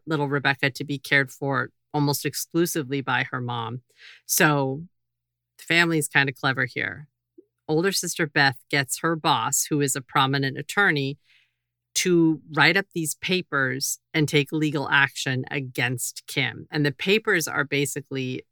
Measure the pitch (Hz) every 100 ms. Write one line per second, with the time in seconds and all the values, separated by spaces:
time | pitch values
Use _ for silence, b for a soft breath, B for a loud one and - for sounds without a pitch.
0 | - 156 143 139 139 135 139 - 143 143
1 | - 143 135 - 139 131 120 _ _ 151
2 | 143 139 147 - - 170 170 170 127 139
3 | 131 127 127 127 123 120 113 123 _ b
4 | b b b - 160 143 135 135 170 _
5 | _ _ _ _ _ _ - 165 175 160
6 | 143 143 139 - 139 127 123 - - 92
7 | 151 _ _ _ _ _ - 156 190 185
8 | 180 - 160 156 139 123 - 147 139 -
9 | 165 165 160 127 117 - - 151 139 139
10 | - 147 135 139 135 135 - - 196 147
11 | 135 147 _ _ _ _ _ _ _ -
12 | 185 175 160 156 165 156 147 190 196 175
13 | 151 - - 180 170 143 131 131 - -
14 | _ 160 147 147 135 156 151 143 135 143
15 | 135 - 139 127 - 147 127 131 123 123
16 | - - - - 123 - - 156 147 -
17 | - 214 214 185 147 143 143 143 143 147
18 | - 135 127 127 -